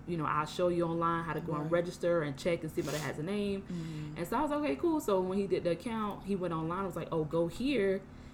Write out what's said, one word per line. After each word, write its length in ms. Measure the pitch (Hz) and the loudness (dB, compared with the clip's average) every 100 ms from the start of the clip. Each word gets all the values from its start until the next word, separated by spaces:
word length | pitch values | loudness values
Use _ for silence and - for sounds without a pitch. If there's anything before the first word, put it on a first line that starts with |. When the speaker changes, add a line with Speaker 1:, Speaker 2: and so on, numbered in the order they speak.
| - | -4
Speaker 1:
you 100 | 170 | -2
know, 80 | 143 | 0
I'll 220 | 151 156 | 0 -2
show 220 | - 180 | 2 2
you 160 | 175 170 | 4 2
online 380 | 165 170 170 | 2 2 0
how 100 | 165 | -2
to 60 | 151 | -4
go 140 | 165 | -2
and 100 | 151 156 | -2 2
Speaker 2:
Right. 60 | |
Speaker 1:
register 500 | 170 175 - 175 170 | 2 2 0 2 2
and 120 | 147 139 | 2 0
check 280 | 185 170 | 0 0
and 80 | 160 | -2
see 100 | 175 | -2
if 100 | 147 | -2
it 80 | 151 | -2
has 200 | 139 147 | -2 -4
a 40 | |
name." 380 | 165 208 202 196 | -2 -2 0 -2
Speaker 2:
Mm-hmm. 560 | 196 175 160 156 151 156 | -4 -6 -6 -6 -6 -6
Speaker 1:
And 100 | 170 | -2
so 100 | 233 | 2
I 40 | |
was 80 | 302 | 2
like, 100 | 294 | 2
"Okay, 140 | 294 269 | 0 2
cool." 220 | 339 311 | 2 2
So 220 | 262 190 | 4 2
when 160 | 185 196 | 4 0
he 80 | 196 | 2
did 180 | 160 | 2
the 80 | 170 | 2
account, 520 | 165 240 226 208 - 190 | 0 -2 -2 -2 -4 -2
he 100 | 196 | 0
went 160 | 180 160 | 0 -2
online, 280 | 160 180 196 | -2 -2 -2
was 100 | 165 | -4
like, 140 | - | -2
"Oh, 140 | 160 156 | 0 2
go 200 | 165 170 | 2 0
here, 560 | - 262 247 196 190 - - - | 0 0 2 4 2 -4 -16 -16